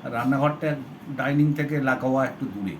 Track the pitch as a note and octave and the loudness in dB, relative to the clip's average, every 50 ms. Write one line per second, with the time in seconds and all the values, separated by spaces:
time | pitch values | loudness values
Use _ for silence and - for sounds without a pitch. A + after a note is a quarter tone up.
0 | - C3 A#2+ A#2 B2 B2+ C#3 C3+ C#3+ D3+ D3 - D#3+ D#3 D3 C#3 C3 - - - | -8 -4 -4 -2 2 2 2 4 4 2 0 0 -2 -2 -2 -2 -6 -12 -14 -16
1 | - - C#3+ B2+ C3 C3+ C#3+ D3 D3 D3+ C#3 C#3+ D3 C#3+ D3+ D3 C3+ C3 C3 B2+ | -12 -10 -6 -4 -2 0 4 4 4 4 4 2 0 -2 0 0 2 2 2 2
2 | - C3 C3 C3+ C3+ B2 - - C3+ A2 F#2+ G#2 G2 F#2 D#2+ D2 | 2 0 2 2 2 0 -2 -6 -8 -6 -6 -6 -6 -6 -6 -8